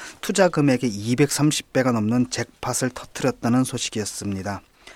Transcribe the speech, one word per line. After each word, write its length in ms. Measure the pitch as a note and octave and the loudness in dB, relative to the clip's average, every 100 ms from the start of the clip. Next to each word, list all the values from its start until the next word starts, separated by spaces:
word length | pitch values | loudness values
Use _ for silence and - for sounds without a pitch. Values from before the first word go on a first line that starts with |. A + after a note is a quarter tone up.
| - - | -12 -10
투자 260 | - G3+ F#3 | -4 2 2
금액의 400 | E3+ D3 B2+ B2+ | 4 2 4 0
이백삼십 840 | G2+ A2 B2 C#3+ - D3+ - - | -4 -2 2 2 4 2 2 -2
배가 180 | C3+ B2+ | 0 2
넘는 400 | A#2 G#2+ B2 B2 | 2 2 2 0
잭팟을 580 | - A#2 _ A#2+ B2 B2+ - | -2 -8 _ -6 -2 -2 -4
터뜨렸다는 680 | - - C3+ - A#2 B2 B2+ | -14 -4 -2 0 2 2 2
소식이었습니다. 960 | B2 - A2+ G2+ - G2+ G2 G2 F#2+ - _ - | -2 -6 -6 -6 -6 -6 -6 -6 -8 -10 _ -20